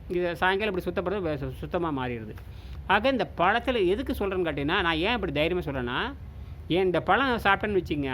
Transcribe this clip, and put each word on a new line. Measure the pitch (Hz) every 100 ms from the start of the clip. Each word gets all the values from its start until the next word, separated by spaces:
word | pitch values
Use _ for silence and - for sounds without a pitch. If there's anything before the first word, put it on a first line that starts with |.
| -
இது | 175 175 165
சாயங்காலம் | 185 196 214 180
இப்படி | 180
சுத்தப்படுறது | 190 175 202
வே-, | 165 143
சு-, | 135
சுத்தமா | 127 156 180 165 135 127
மாறிடுது. | 120 107 - - - - - -
ஆக | 208 262
இந்த | 254 180 -
பழத்துல | 180 233 254 240 175
எதுக்கு | 214 269
சொல்றேன்னு | 240 196 185 165
கேட்டீங்கன்னா, | 143 143 196
நான் | 170 160
ஏன் | 196
இப்படி | 240 180
தைரியமா | 143 165 180
சொல்றேன்னா, | 151 135 120 143 233 285 - - - - -
ஏன் | 175
இந்த | 190 165
பழம் | - 208 269 220
சாப்பிட்டேன்னு | 202 196 214 190
வச்சுங்க, | 156 147 135